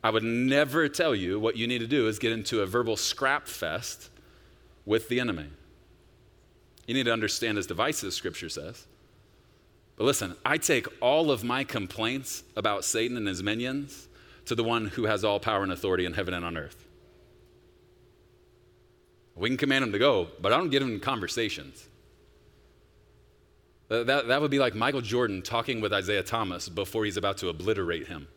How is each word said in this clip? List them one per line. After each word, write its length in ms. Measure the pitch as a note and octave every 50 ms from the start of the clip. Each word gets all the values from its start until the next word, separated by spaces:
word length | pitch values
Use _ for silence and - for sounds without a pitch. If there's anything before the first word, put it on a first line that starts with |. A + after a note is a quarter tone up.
| -
I 60 | A2+
would 120 | A2 A2+
never 640 | G#2+ A2+ A#2 A#2+ B2+ C3 C3+ C#3+ D3+ C#3 B2+ E3 D#3+ C#3+
tell 280 | - - F3 D#3+ B2+
you 240 | G2+ F#2 F2 F#2+ G#2+
what 160 | G#2+ A2+ G#2+
you 100 | A2 A2+
need 140 | A#2 B2 A#2+
to 80 | A#2 A2+
do 180 | C#3 C#3+ A#2
is 140 | A2 G#2+ G2+
get 100 | - A2+
into 300 | A2+ A2+ G2+ - A#2+ A2
a 60 | G2+
verbal 300 | F#2 F#2+ B2 A#2+ A2+ A2
scrap 520 | G#2 - - - - C#3 C3 C#3 D3+ - -
fest 600 | - - F2+ D#2+ D2+ G2 A#2 - - - - - - - - - - - - - - - - - - - -
with 240 | G2+ G#2 A2+ A2+ -
the 100 | A#2+ B2
enemy. 300 | B2+ A#2 F#2+ D#2+ D2 D2 D2 - - - - - - _ - _ _ - - _ - - _ _ _ _ _ _ _ _ _ - -
You 80 | - A#2
need 120 | C3+ C3
to 60 | A#2
understand 440 | A#2 A2+ A2 G2+ - - A#2+ A2+ G#2+
his 100 | G#2 F2+
devices, 480 | - F2+ E2 A2 C#3+ D3+ - - F#2+ E2+
Scripture 340 | - - F#2+ E2 - - D#2+
says. 380 | - - C#2+ - - - - - - _ - _ _ _ _ _ _ _ _ _ _ _ _ _ _ _ _ _ _
But 80 | - G#2+
listen, 320 | C3+ C#3 - A2 F2+ F2 - -
I 140 | B2 D3 D#3+
take 280 | - - D#3 B2 A2+ - - -
all 300 | - B2 C#3 D#3 E3 D3+
of 100 | C3+ A2
my 220 | G#2+ A#2+ B2 C3+ C3+
complaints 800 | C3 - B2 G2 F2+ - - A2 A2+ B2+ C#3 C3 - - - - - -
about 300 | - G2 A2 G#2 G2 -
Satan 320 | - - A2 A2+ B2 B2
and 100 | A#2+ G#2+
his 160 | G2+ F#2 F2
minions 640 | F#2+ G#2 G#2+ A#2 A#2+ B2+ C3 C#3+ C#3+ C#3 - - - - - - - - - - -
to 100 | - B2
the 80 | A2+
one 240 | A2+ A2+ A#2 A#2 A2
who 200 | G#2 - A#2+ A2+
has 180 | G#2+ G#2+ G2+ G2
all 160 | G#2+ G2+ G2+
power 240 | - A2+ G#2+ G2 G2
and 80 | F#2+
authority 320 | F2+ - - G2 F#2 F2+ F2+
in 80 | F2+
heaven 200 | E2+ G#2 F#2+ F2+
and 120 | F2+ F2 E2+
on 120 | E2+ E2+
earth. 300 | D#2+ D2 D2 - - - - - - - - - - - - - - - - _ - _ - _ _ _ _ _ _ - - - _ - _ _ _ _ _ _ _ _ _ _ _ _ _ _ _ _ _ _ _ _ _ _
We 140 | E2 F#2 A#2
can 80 | C3
command 260 | B2+ D3 C#3 C3+ C3+
him 80 | C3+ A2+
to 80 | G2+ G2+
go, 320 | A#2+ C#3+ C3 G2 E2+ D#2+ - -
but 120 | E2 G2
I 40 | A2+
don't 140 | D3 F#3 E3
get 120 | C3 C#3
him 100 | C3+ B2+
in 80 | A2 G2
conversations. 880 | - C3+ C3+ A#2 F#2+ F2 - A#2+ A2+ G#2 - - C#2 C#2 - - - - - - - - - _ - - _ - - - - - _ - _ - - _ _ - _ _ _ - - _ _ _ _ _ _ _ _ _ _ _ _ _
That, 180 | G#2+ A#2 A#2+
that, 220 | A#2+ C3+ C#3+ B2 A#2
that 120 | B2+ C#3+
would 100 | D3+ C#3+
be 80 | C#3+ C#3
like 160 | C3+ B2 G2
Michael 260 | G#2+ A2+ C3 C#3+ C3+
Jordan 420 | A#2+ G2+ A#2 B2 B2+ A2 G2 F#2
talking 380 | F2 - A#2+ A#2 A#2 - B2+ A2+
with 120 | G#2+ G2+
Isaiah 300 | G2+ G2 F#2+ F#2 G#2 G2
Thomas 460 | F2+ - A2+ A2+ G#2+ F#2 F2 F#2 - -
before 360 | E2+ F2+ G2 - - A2+ G#2+
he's 120 | G#2 F#2
about 220 | G2+ F#2+ G2+ G2 -
to 100 | - F2+
obliterate 580 | E2 D#2 F2 G#2 A2 F#2+ F#2 E2+ E2+ D#2+ C#2
him. 220 | - E2+ D2+ C#2+ - -